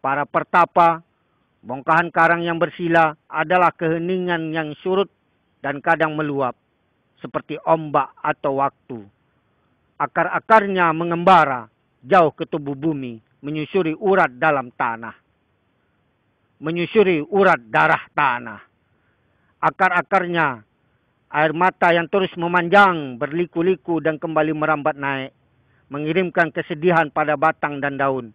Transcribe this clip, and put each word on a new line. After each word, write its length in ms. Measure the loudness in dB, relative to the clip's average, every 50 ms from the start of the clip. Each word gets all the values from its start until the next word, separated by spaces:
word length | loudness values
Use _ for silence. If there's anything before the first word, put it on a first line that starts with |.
Para 240 | -4 -4 -4 -4 -4
pertapa, 800 | -4 -4 -4 -4 _ 2 2 2 4 _ 4 4 4 2 -2 -8 _ _ _ _ _ _ _ _ _ _ _
bongkahan 480 | _ -12 -12 -8 -2 2 2 2 2 0
karang 320 | 0 2 2 4 2 0
yang 160 | 0 -4 -2
bersila 640 | -2 -2 -4 -4 -6 -4 0 2 4 2 2 0 _ _ _
adalah 460 | -6 -6 -2 0 2 2 2 2 0
keheningan 720 | _ -4 -4 -2 -2 -4 -4 -4 -4 -2 -4 -4 -4 -4 -6 -6
yang 180 | -6 -8 -8 -10 _
surut 300 | -6 -2 -2 -2 -2 -4 _ _ _ _ _ _ _ _ _ _
dan 240 | -8 -8 -8 -4 0
kadang 320 | 0 0 2 0 -2 -2
meluap, 400 | -4 -4 -4 -2 -2 -4 -4 -4 _ _ _ _ _ _ _ _ _ _ _ _ _
seperti 400 | -18 -8 -8 -8 -8 _ -12 -8 0
ombak 500 | 0 0 0 0 -2 -2 -2 -2 -2 _ _ -4
atau 420 | -4 -4 _ -2 -2 0 0 -2
waktu. 400 | -2 _ _ _ _ -14 -14 -14 -18 _ _ _ _ _ _ _ _ _ _ _ _ _ _ _ _ _ _
Akar-akarnya 960 | -6 -4 _ -2 -2 -2 -2 -6 0 4 4 4 4 2 0 0 0 0 0
mengembara 720 | -2 -2 -4 -4 0 4 6 6 6 6 4 0 -6 -8 -12 _ _ _ _ _ _ _
jauh 240 | 2 4 4 4 4
ke 160 | 2 -4 -10
tubuh 320 | -6 -6 -6 -6 -6 -8 -4
bumi, 400 | -4 -4 -4 -4 -8 -10 -12 -14 _ _ _ _ -12
menyusuri 560 | -8 -8 -8 -8 -2 -2 -2 0 0 -4 -2
urat 320 | 0 2 4 4 2 2
dalam 400 | 0 -2 0 0 0 0 -4 -8
tanah. 480 | _ _ -6 -6 -6 -8 -12 -16 -16 _ _ _ _ _ _ _ _ _ _ _ _ _ _ _ _ _ _ _ _ _ _ _ _ _ _ _ _ _ -8
Menyusuri 560 | -6 -4 -4 -4 0 4 4 4 4 2 0
urat 400 | -2 -2 0 2 4 4 4 2 -2
darah 400 | -2 0 2 2 2 2 0 -2 -8 _
tanah. 480 | 0 0 0 0 -2 -8 -12 -16 -16 -20 _ _ _ _ _ _ _ _ _ _ _ _ _ _ _ _ _ _ _
Akar-akarnya, 1040 | -2 -2 0 2 0 2 2 0 -2 _ 0 0 0 0 -2 0 0 -2 -2 -6 -16 _ _ _ _ _ _ _ _ _ _ _ _ _ -2
air 160 | 0 0 0
mata 400 | 2 2 0 0 2 _ 2 2
yang 160 | 2 2 -2
terus 240 | -2 -2 -2 -2 -2 -4 -6
memanjang, 800 | -4 0 0 0 0 4 6 6 6 6 4 0 -6 -8 -8 -8
berliku-liku 800 | -8 -6 -4 -4 -4 -4 _ -2 0 0 0 0 _ -4 -4 -2
dan 240 | -2 -2 -4 -4 -8
kembali 320 | -4 0 0 0 0 -2
merambat 400 | -2 0 -2 -2 0 0 -4 -4
naik, 400 | -4 -6 -6 -4 -6 -8 -10 _ _ _ _ _ _ _ _ _ _ _ _
mengirimkan 640 | -10 -8 -6 -2 0 0 -2 0 0 0 -2 0 -2
kesedihan 560 | -8 -8 -8 -8 -2 0 2 2 2 0 0
pada 240 | _ -2 0 0 0
batang 480 | 2 2 0 0 _ -6 -6 -6 -4 -6
dan 160 | -6 -4 -2
daun. 320 | -2 -2 -2 -4 -6 -10 -18